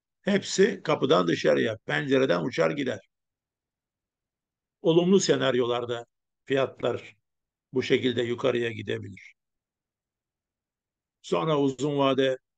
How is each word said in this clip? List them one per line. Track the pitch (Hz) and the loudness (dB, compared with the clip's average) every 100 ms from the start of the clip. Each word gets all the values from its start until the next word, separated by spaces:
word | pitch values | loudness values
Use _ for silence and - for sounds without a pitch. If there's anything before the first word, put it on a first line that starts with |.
| _ _ | _ _
hepsi | - 202 - - 196 190 | -2 0 0 2 2 0
kapıdan | - 147 135 170 170 | -2 0 2 2 2
dışarıya, | 151 185 143 120 110 - | 0 2 2 0 -4 -6
pencereden | 147 147 131 135 175 | -4 0 2 2 0
uçar | 147 120 165 | -2 -2 -2
gider. | 147 127 107 - _ _ _ _ _ _ _ _ _ _ _ _ _ _ _ _ _ | -2 -6 -8 -12 _ _ _ _ _ _ _ _ _ _ _ _ _ _ _ _ _
Olumlu | - 165 175 196 | 2 4 6 4
senaryolarda | 190 139 135 123 120 120 117 117 - _ _ _ | 4 2 2 0 0 -2 -4 -8 -10 _ _ _
fiyatlar | - 135 127 - 127 107 - - _ _ _ _ _ | -4 -2 -2 -2 -4 -4 -8 -20 _ _ _ _ _
bu | 131 | -4
şekilde | 123 135 123 120 | 0 0 0 -2
yukarıya | 120 120 131 120 117 | -4 -2 -2 -2 -4
gidebilir. | 110 107 113 104 95 - _ _ _ _ _ _ _ _ _ _ _ _ _ _ _ _ _ _ _ | -6 -8 -8 -10 -16 -20 _ _ _ _ _ _ _ _ _ _ _ _ _ _ _ _ _ _ _
Sonra | - 175 160 151 | -6 -4 0 0
uzun | 139 131 147 143 | 0 -2 -2 0
vade | 139 131 135 131 _ | 2 2 0 -2 _